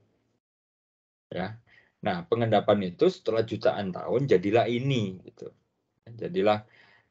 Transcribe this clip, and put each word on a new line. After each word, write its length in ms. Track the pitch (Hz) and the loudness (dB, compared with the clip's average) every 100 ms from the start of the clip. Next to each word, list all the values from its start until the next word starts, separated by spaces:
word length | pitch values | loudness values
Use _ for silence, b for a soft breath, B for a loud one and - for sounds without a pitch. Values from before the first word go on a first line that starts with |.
| _ _ _ _ _ _ _ _ _ _ _ _ - | _ _ _ _ _ _ _ _ _ _ _ _ -12
Ya. 240 | 85 95 113 _ b b b | -8 -8 -10 _ b b b
Nah, 240 | 104 87 87 | -4 -4 -2
pengendapan 640 | 117 117 104 95 104 90 | 0 2 2 4 2 0
itu 200 | 87 185 | 0 0
setelah 320 | - - 110 | 0 -4 -2
jutaan 480 | 113 107 123 101 98 | -2 0 -2 0 -4
tahun 320 | 90 80 110 | -6 -2 0
jadilah 400 | 139 95 98 117 107 | 4 2 4 2 2
ini 520 | 120 139 127 98 92 | 0 0 0 -2 -6
gitu. 280 | - - - _ _ _ _ _ - | -16 -18 -18 _ _ _ _ _ -20
Jadilah, 560 | 113 87 90 104 107 - b b b b | -10 -6 0 2 2 -2 b b b b